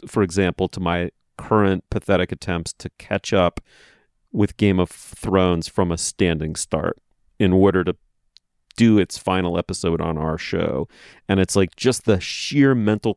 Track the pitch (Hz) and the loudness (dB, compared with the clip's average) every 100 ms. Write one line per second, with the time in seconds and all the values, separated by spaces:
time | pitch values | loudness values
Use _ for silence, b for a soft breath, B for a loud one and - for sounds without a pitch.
0 | - 113 95 92 92 - 92 - 90 87 | -6 -2 0 0 0 0 -4 -4 -4 -2
1 | 87 - _ - - 110 98 92 - 110 | -4 -10 _ -20 -2 2 2 0 -4 -6
2 | - 92 90 92 - 87 85 - - - | 0 0 0 -6 -6 -6 -6 -12 -16 -16
3 | - 101 - 95 87 - b b b b | -6 -6 -2 0 0 -2 b b b b
4 | b _ _ - 104 - 104 92 90 - | b _ _ -2 -2 2 2 2 0 -6
5 | - - - 95 92 85 - - 90 82 | -20 -10 0 2 2 0 -2 -2 -2 -2
6 | - - 90 78 78 80 - 80 82 - | -6 -2 0 0 -4 -8 -6 -4 -4 -6
7 | _ _ _ - 98 95 98 92 87 - | _ _ _ 0 2 4 4 2 -2 -6
8 | _ _ _ _ _ _ _ - 117 107 | _ _ _ _ _ _ _ 2 4 6
9 | 90 - - 92 92 87 - 92 87 82 | 2 -2 -2 -2 0 -2 -4 -4 -2 -2
10 | 82 78 80 82 - 87 82 65 - b | -2 -4 -4 -6 -6 -4 -2 -4 -6 b
11 | b b - 98 92 101 95 - 131 - | b b -2 2 2 2 0 0 0 0
12 | - 92 - - - 143 139 123 107 107 | 0 0 -2 -8 -2 2 4 4 2 0
13 | 113 | -2